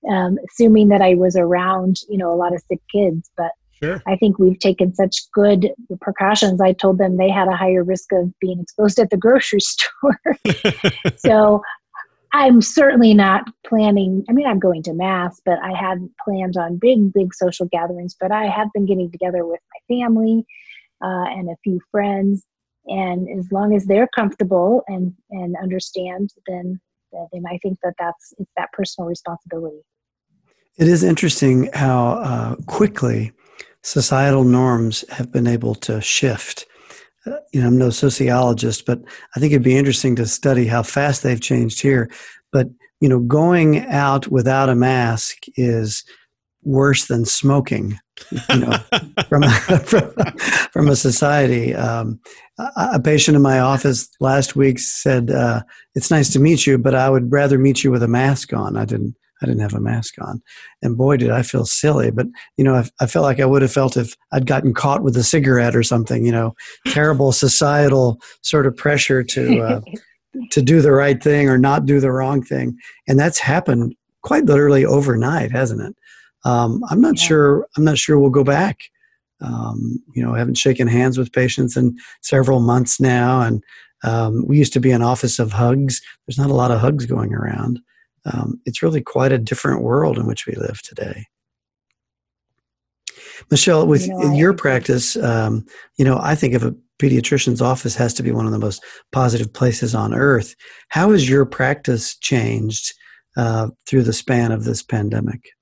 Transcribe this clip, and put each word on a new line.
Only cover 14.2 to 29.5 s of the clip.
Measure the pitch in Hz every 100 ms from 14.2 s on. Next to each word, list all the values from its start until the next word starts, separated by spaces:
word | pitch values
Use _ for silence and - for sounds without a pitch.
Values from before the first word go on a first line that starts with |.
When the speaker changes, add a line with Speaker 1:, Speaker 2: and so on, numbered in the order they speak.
| 202
Speaker 1:
I |
mean, | 240 285
I'm | 202
going | 185 165
to | 170
mass, | 165 185 190 180 -
but | - 175
I | 185 185
hadn't | 190 185 180 _
planned | - 196 185 180
on | 170 175
big, | 233 254 202
big | 196 185
social | - 180 170 175
gatherings, | 170 170 175 180 -
but | 190
I | 214 214
have | 208 214
been | 208 196
getting | 190 175
together | 170 185 180 170
with | 165 _
my | - _ 247
family, | 240 220 220 226 226 - - - _ _
uh, | 185 185 180
and | 190 175
a | 170
few | - 180 _
friends. | 208 202 196 196 202 _ _ _ _ -
And | 190 185 180 185 196
as | 185
long | 196 208
as | 208 196
they're | 196 247
comfortable | - 202 - 196 185 180 240 -
and, | 196 180 180 _
and | 196 180 175
understand, | 190 185 - - 180 180 202 _ -
then, | 180 180 185 _ _ _
then | 170 170 180 175
I | 175
think | 202 185
that | 180 175
that's, | 170 165 - _
it's | 196 -
that | 175
personal | - 190 - 170
responsibility. | 170 - 170 -